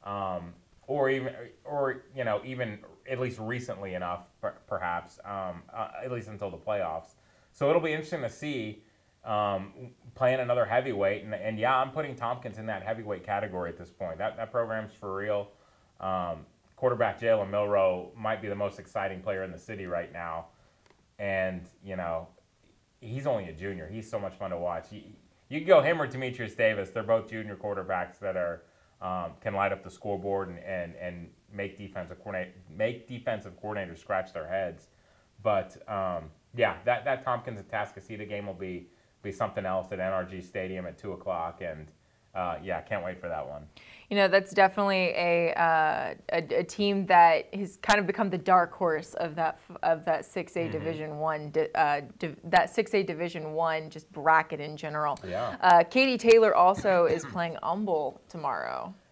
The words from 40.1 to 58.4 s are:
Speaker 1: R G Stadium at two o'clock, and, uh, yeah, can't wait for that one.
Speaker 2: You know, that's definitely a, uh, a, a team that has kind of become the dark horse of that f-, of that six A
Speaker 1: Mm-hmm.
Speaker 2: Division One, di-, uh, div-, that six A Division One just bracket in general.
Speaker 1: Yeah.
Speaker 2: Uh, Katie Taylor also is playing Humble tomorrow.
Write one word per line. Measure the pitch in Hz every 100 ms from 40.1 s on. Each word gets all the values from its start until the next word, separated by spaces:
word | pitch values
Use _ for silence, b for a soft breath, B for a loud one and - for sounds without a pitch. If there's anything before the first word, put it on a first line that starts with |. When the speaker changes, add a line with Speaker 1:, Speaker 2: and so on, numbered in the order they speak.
Speaker 1:
R | 95
G | 90 95
Stadium | 87 - 92 92 90
at | 85
two | -
o'clock, | - - 90 82 -
and, | 87 78 78 - _ _ _
uh, | 92 90 80
yeah, | 90 87
can't | - 104
wait | 90 90
for | 87
that | 80 65
one. | 73 76 B B B B
Speaker 2:
You | 202
know, | 196
that's | 190 190
definitely | 190 190 190 202 190 180 -
a, | 175 170 170
uh, | - 165 160 156 - - 71 -
a, | 170 160 104
a |
team | 180 - 202 196 190
that | 180 170 160 -
has | 196 190 -
kind | - 208
of | 190
become | 196 202
the | 180
dark | - 185 170
horse | - 180 156 -
of | - 170 151
that | 160 - -
f-, | 175
of | - 160
that | - 160
six | - - 170 -
A |
Speaker 1:
Mm-hmm. | 165
Speaker 2:
Division | 156 151 156 156 147
One, | 156 156 151
di-, | 151 156 -
uh, | 151 143 135 -
div-, | 165 139
that | 170 180 -
six | - 220
A | 208
Division | 196 156 170 170 156
One | 156 165 160 156
just | 156 -
bracket | - 147 160 156 151
in | 143 151
general. | 156 151 151 143 -
Speaker 1:
Yeah. | 175 117 -
Speaker 2:
Uh, | 185 175
Katie | 165 254 269 247
Taylor | 233 226 220
also | - 180 190 208 185 170
is | 170
playing | 160 185 170 160
Humble | - 180 208 165 139 - -
tomorrow. | 170